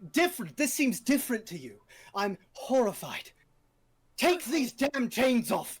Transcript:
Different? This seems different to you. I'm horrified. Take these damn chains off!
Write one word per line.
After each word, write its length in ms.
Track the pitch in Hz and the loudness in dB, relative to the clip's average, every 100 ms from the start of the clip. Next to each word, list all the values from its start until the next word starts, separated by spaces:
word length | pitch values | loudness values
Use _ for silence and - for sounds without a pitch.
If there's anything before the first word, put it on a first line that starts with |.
| 175 | -2
Different? 460 | - 349 - 185 - | 0 0 0 -10 -4
This 160 | 285 | -2
seems 260 | - 277 190 | 0 0 0
different 460 | - 277 - 233 - | 0 0 2 -6 -6
to 100 | 175 | -12
you. 220 | 131 101 _ - - | -14 -18 _ -20 -12
I'm 220 | 196 202 190 _ | -2 -2 -2 _
horrified. 800 | - - 262 226 165 143 113 - _ _ _ _ _ _ _ _ - | -16 0 2 2 0 -10 -10 -12 _ _ _ _ _ _ _ _ 0
Take 260 | 311 359 | 2 2
these 260 | 226 311 247 | 2 0 0
damn 380 | - 277 277 240 | 0 -2 0 -2
chains 420 | - 262 247 226 | 2 4 4 2
off! 300 | 185 - - | -2 -4 -10